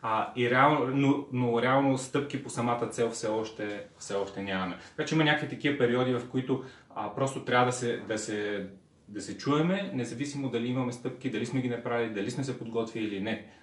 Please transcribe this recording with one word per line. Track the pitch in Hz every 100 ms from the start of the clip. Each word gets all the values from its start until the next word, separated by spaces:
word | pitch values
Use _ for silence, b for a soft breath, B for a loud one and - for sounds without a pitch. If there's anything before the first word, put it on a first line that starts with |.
А, | - 110 - 123
и | 120
реално, | 131 143 147 131
но, | 139 139 143 -
но | 123 120 117
реално | 123 135 139 127
стъпки | - 143 139 127
по | 120
самата | - 120 117 110
цел | - 113
все | - 110
още, | 110 110 - 104 101 - -
все | -
още | 98 98 -
нямаме. | 98 95 92 87 B -
Така | 147
че |
има | 156
някакви | 151 151 -
такива | - 143 -
периоди, | 120 123 127
в | 123 -
които, | 127 - 127 B B B
а, | - -
просто | - - 123
трябва | 117 123 123
да |
се, | 120 120 117 -
да | 107
се, | - 104 104 101 95 - _ _ -
да | 104
се | - 98
чуеме, | 135 147 170 190 196
независимо | 131 110 117 139 139 135
дали | 113 120
имаме | 127 123
стъпки, | 123 127 - 131
дали | 107 120
сме | 131
ги | 123
направили, | 117 120 120 113
дали | 101 104
сме | 131
се | 131 -
подготвили | 110 113 110 117
или | 104 98
не. | 107 110 B B